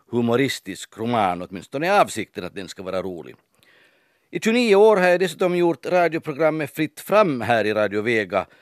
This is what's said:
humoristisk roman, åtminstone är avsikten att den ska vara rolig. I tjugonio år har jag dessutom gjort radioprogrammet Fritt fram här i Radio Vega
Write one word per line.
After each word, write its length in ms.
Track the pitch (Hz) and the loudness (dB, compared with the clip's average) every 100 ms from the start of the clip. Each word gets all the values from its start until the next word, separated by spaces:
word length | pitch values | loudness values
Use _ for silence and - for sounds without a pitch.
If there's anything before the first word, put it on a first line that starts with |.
| _ | _
humoristisk 880 | 120 117 120 135 - - 87 - 101 | -2 0 0 0 -4 -10 -14 -16 -10
roman, 440 | 113 120 95 87 | -2 0 0 -2
åtminstone 440 | 87 92 - 139 175 | -8 -14 -12 -6 0
är 140 | 202 | 2
avsikten 440 | 202 113 90 101 | 0 -2 -10 -10
att 100 | 90 | -12
den 140 | - 85 | -12 -14
ska 140 | - | -12
vara 200 | 92 92 | -8 -6
rolig. 340 | 95 85 64 - _ _ _ _ _ _ _ _ _ | -6 -10 -14 -20 _ _ _ _ _ _ _ _ _
I 100 | - | -4
tjugonio 360 | 220 240 233 196 | 0 2 4 6
år 200 | 220 196 | 6 6
har 120 | 180 | 4
jag 120 | 175 | 2
dessutom 360 | 185 - 180 175 | 0 -2 -2 2
gjort 300 | 170 151 - | 0 0 -2
radioprogrammet 880 | 180 170 156 156 135 156 156 139 | 0 2 -2 -8 -2 0 0 -6
Fritt 260 | - 151 - | -4 -6 -6
fram 400 | - 202 190 127 | 0 2 2 0
här 240 | 120 117 | 0 0
i 100 | 104 | 2
Radio 280 | 107 104 104 | 0 0 0
Vega 440 | 110 113 95 98 85 _ | 0 0 0 -2 -4 _